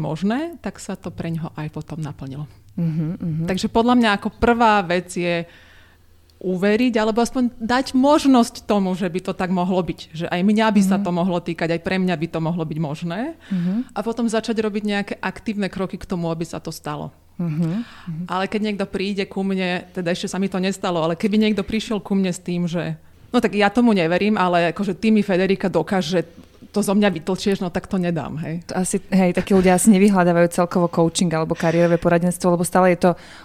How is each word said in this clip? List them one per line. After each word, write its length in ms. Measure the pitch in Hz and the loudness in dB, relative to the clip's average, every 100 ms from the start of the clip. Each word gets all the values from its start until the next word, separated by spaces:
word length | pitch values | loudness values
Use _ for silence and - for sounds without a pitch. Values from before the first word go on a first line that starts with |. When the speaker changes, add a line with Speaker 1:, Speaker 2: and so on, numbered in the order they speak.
Speaker 1:
možné, 560 | 156 160 196 247 330 339 | -4 -2 -2 -2 -4 -8
tak 160 | 202 - | -12 -12
sa 160 | - 190 | -12 -10
to 160 | 185 | -10
pre 240 | - 170 165 | -10 -8 -6
ňoho 160 | 160 | -8
aj 160 | - 151 | -10 -10
potom 320 | 156 - 156 | -10 -12 -10
naplnilo. 480 | 151 156 135 139 147 - - - | -10 -10 -14 -12 -14 -16 -18 -4
Speaker 2:
Mhm, 400 | 165 156 156 185 | -4 -2 -4 -4
mhm. 240 | 175 156 | -6 -4
Speaker 1:
Takže 240 | 165 185 214 | -2 -2 0
podľa 260 | 233 233 247 | 0 4 4
mňa 100 | 226 202 | 4 2
ako 120 | 214 - | -2 -2
prvá 400 | 233 233 226 208 170 | 2 4 4 4 2
vec 240 | 180 180 | -2 -2
je 320 | 180 175 170 170 - - - - _ _ _ _ _ | -6 -2 -2 -6 -14 -20 -20 -20 _ _ _ _ _
uveriť, 560 | 185 185 202 214 254 220 | -6 -2 0 2 2 2
alebo 240 | 220 220 | 0 0
aspoň 320 | 240 262 247 - | 0 0 -2 -2
dať 320 | 220 247 269 | -2 -2 0
možnosť 720 | 262 277 311 277 254 233 - | 2 4 4 6 4 4 -2
tomu, 320 | - 208 190 180 | -2 0 0 -2
že 100 | 185 | -2
by 140 | 170 | -4
to 120 | 185 - | -6 -6
tak 160 | 185 | -2
mohlo 260 | 185 180 190 | 0 0 0
byť. 220 | 170 156 - 156 | -2 -6 -12 -10
Že 100 | 170 | -6
aj 80 | 180 | 0
mňa 260 | 196 214 220 | 2 4 4
by 80 | 208 | 4
sa 160 | 190 196 | 4 2
Speaker 2:
Mhm. 80 | |
Speaker 1:
to 60 | 190 | 0
mohlo 260 | 175 185 175 | 0 0 -2
týkať, 320 | 170 165 165 165 | -4 -4 -2 -2
aj 80 | |
pre 160 | 185 185 | -2 -2
mňa 160 | 185 170 | 0 -2
by 100 | 165 | -4
to 80 | 165 | -4
mohlo 240 | 160 170 | -2 -2
byť 140 | 156 151 | -4 -4
možné. 560 | 160 151 170 175 285 330 - | -6 -6 -6 -6 -8 -10 -6
Speaker 2:
Mhm. 400 | 185 175 208 262 | -4 -2 -4 -6
Speaker 1:
A 80 | - | -6
potom 240 | 226 226 | -6 -2
začať 400 | 233 220 220 220 | -2 -2 -2 -2
robiť 180 | 214 208 208 | -2 -2 -2
nejaké 260 | 202 202 - | -4 -4 -6
aktívne 480 | 190 - - 208 185 | -8 -8 -8 -4 -4
kroky 320 | - 185 185 | -4 -6 -8
k 80 | - | -8
tomu, 240 | 180 165 | -4 -4
aby 160 | 165 165 | -4 -6
sa 80 | 170 | -8
to 160 | - | -10
stalo. 400 | 156 147 147 156 - _ - | -12 -10 -10 -10 -14 _ -8
Speaker 2:
Mhm, 400 | 175 151 165 196 | -6 -2 -2 -2
mhm. 440 | 233 - - 160 175 | -8 -14 -12 -10 -6
Speaker 1:
Ale 160 | 180 | -4
keď 160 | 190 214 | -4 -2
niekto 240 | 214 196 | -4 -4
príde 400 | 196 202 190 202 | -4 -4 -4 -4
ku 160 | 196 196 | -6 -4
mne, 480 | 196 190 185 180 - - | -4 -2 -2 -4 -6 -8
teda 160 | 170 | -4
ešte 160 | 180 196 | -4 -4
sa 80 | 185 | -4
mi 160 | 196 | -4
to 80 | 190 | -2
nestalo, 400 | 190 190 196 170 | -2 -2 -2 -2
ale 160 | 160 170 | -2 -2
keby 240 | 190 214 | 0 2
niekto 240 | 214 202 | 2 0
prišiel 400 | - 220 - 208 | -2 -4 -4 -6
ku 80 | - | -2
mne 160 | 196 185 | -2 0
s 100 | 175 | -4
tým, 300 | - 175 175 | -6 -4 -2
že... 320 | 170 160 156 - - - | -4 -6 -8 -14 -20 -2
No 80 | 247 | 0
tak 160 | 226 202 | 2 2
ja 160 | 202 | 2
tomu 240 | 220 240 202 | 4 4 4
neverím, 400 | 160 180 202 214 | 4 2 2 2
ale 400 | 180 175 170 160 | 2 4 2 0
akože 240 | 202 175 | -4 -2
ty 80 | 220 | 2
mi, 160 | 214 | 2
Federika, 480 | 196 180 190 196 190 | 4 2 2 2 0
dokáž, 320 | 170 160 190 | 0 0 -2
že 160 | 160 180 165 - - - - | 0 -2 -2 -10 -20 -20 -6
to 80 | 208 | -2
zo 160 | 208 202 | 0 4
mňa 120 | 208 | 2
vytlčieš, 520 | 165 160 185 208 196 | 0 -4 -4 0 -2
no 80 | 180 | -2
tak 200 | 180 - | -6 -4
to 120 | 190 | -4
nedám, 360 | 175 165 - 151 | -2 -2 -4 -8
hej. 240 | 156 170 - | -8 -8 -6
Speaker 2:
To 120 | - | -4
asi, 160 | 185 190 - | -2 -4 0
hej, 240 | 190 180 175 | 2 4 2
takí 160 | - | 2
ľudia 240 | 196 185 180 | 4 6 4
asi 160 | 220 | 6
nevyhľadávajú 560 | 190 208 190 175 170 175 | 8 6 6 4 4 4
celkovo 360 | 180 175 190 175 | 2 0 2 0
coaching 400 | - 165 - 175 | 2 2 2 0
alebo 200 | 160 160 | 0 -2
kariérové 480 | 165 165 165 170 170 | -2 0 4 4 4
poradenstvo, 520 | 175 170 180 175 185 | 4 2 2 0 0
lebo 120 | 175 | 2
stále 320 | 180 185 185 175 | 2 4 4 4
je 40 | |
to 100 | 185 170 - - | 2 0 -6 -20